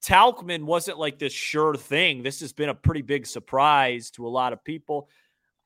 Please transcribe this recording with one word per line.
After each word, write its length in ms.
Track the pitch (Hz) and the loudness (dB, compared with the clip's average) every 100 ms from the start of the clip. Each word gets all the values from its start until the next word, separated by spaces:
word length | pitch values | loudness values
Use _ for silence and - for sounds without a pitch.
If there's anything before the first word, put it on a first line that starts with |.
Tauchman 600 | - 190 233 247 175 170 | 4 6 8 4 -6 -6
wasn't, 340 | 151 170 170 156 | 0 -2 -2 -6
like, 200 | 151 139 | -6 -4
this 140 | 143 | -6
sure 420 | - - 151 156 | -6 -4 0 0
thing. 480 | 143 - 147 180 131 | 0 -2 0 2 0
This 160 | 123 135 | -6 -8
has 120 | 147 | -10
been 160 | - 147 | -6 -4
a 60 | |
pretty 280 | - - 160 | -2 -2 -2
big 240 | 120 143 123 | -2 -4 -4
surprise 840 | 120 - 131 147 147 131 120 113 | -14 -4 2 4 4 2 -2 -10
to 140 | - 120 | -12 -6
a 40 | |
lot 220 | 127 127 | -2 -2
of 100 | 113 | -6
people. 440 | - 160 - 147 - _ _ _ _ _ | -10 -12 -8 -10 -10 _ _ _ _ _